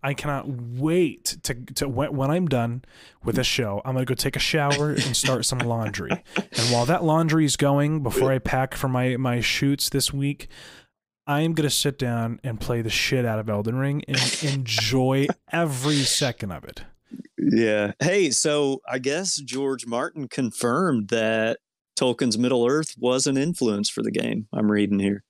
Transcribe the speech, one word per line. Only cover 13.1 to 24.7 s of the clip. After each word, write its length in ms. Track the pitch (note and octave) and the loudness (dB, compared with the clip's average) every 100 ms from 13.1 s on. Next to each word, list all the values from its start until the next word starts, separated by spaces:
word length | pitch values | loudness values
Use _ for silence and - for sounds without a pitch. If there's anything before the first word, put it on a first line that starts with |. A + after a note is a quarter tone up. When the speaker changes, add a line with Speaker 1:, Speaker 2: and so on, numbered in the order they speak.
| C3+ A#2+ | 0 0
Speaker 1:
out 120 | A2 | -2
of 120 | A2 | -2
Elden 260 | G#2 G#2+ B2 | -2 -2 -2
Ring 260 | C#3 C#3+ - | -2 -2 -2
and 100 | C3+ B2+ - | -2 -2 -2
Speaker 2:
<laughs> 0 | |
Speaker 1:
enjoy 840 | D3+ C#3 B2 A2 G#2+ C3 B2+ C3+ C#3+ - _ | -2 -2 -2 -2 0 2 2 2 0 -2 _
every 460 | E3 E3+ C3 C3+ D3 | -2 -2 -2 0 2
second 500 | C3 - C#3 A#2 G2+ | 2 0 0 -4 -8
of 100 | D#2+ | -10
it. 200 | - - - - _ - - - | -12 -16 -16 -18 _ -20 -18 -2
Speaker 2:
Yeah. 540 | - A2+ A2+ G#2+ G#2 - | 2 4 4 2 0 0
Hey, 300 | D3 G3 F3 | 0 2 2
so 500 | A#2+ D#3 D3 C#3+ C3+ - | 2 2 2 2 -2 -4
I 100 | C3 | -4
guess 360 | C3 D3+ F#3+ - | -2 -2 -2 -4
George 500 | C3+ B2+ C#3 C3 A#2+ | -4 -4 -2 -2 -4
Martin 440 | A#2 D#3 D#3+ C3 | -4 -4 -6 -8
confirmed 800 | - B2 - A#2+ B2+ F#3+ B2+ G2+ | -2 -2 0 0 2 2 2 0
that 480 | A#2 A2 A2+ A2 A#2 _ _ _ - | 0 2 2 0 -2 _ _ _ -2
Tolkien's 380 | C3 A#2+ C3 G#2 | 0 2 0 2
Middle-earth 580 | B2 B2+ A#2+ D3 D#3 - | 2 4 4 2 -2 -2
was 300 | A#2+ B2+ C#3 | 0 2 2
an 80 | C3+ | 0
influence 540 | D3 F3 A#2+ G2+ G#2 | 0 0 0 0 -2
for 140 | - | -2
the 80 | A2 | -4
game. 360 | A2 A#2 A2 A2 | -2 -2 -4 -6
I'm 180 | - G#2+ | 0 2